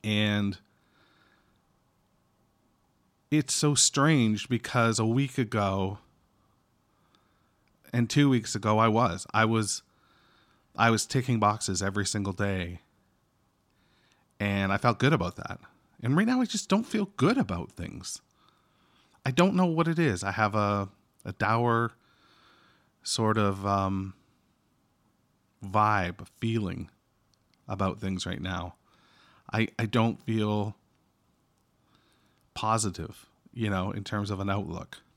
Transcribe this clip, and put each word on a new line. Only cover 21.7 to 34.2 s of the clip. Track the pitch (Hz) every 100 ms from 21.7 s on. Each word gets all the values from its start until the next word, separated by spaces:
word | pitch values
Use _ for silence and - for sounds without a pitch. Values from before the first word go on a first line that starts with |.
| 117 117 - _ _ _ _ _ _ _ _ _ _
sort | - - 110 107
of, | 101 98 101
um, | 98 98 98 95 - _ _ _ _ _ _ _ _ _ _ _ _ _ _
vibe, | 104 104 107 104 90 87 - _
feeling | 113 113 98 - 87 _ _ _ _ _ _ _ -
about | 98 95 98
things | 95 95 90
right | 90
now. | 90 90 87 - _ _ _ _ _ _ -
I, | 110 113 -
I | 110
don't | 120 113 -
feel | - 110 107 107 104 - _ _ _ _ _ _ _ _ _ _ _ _ _ _ _ _ _
positive, | - 110 110 107 90 82 - _ _ _
you | 120 110
know, | 95 95
in | - 98
terms | 104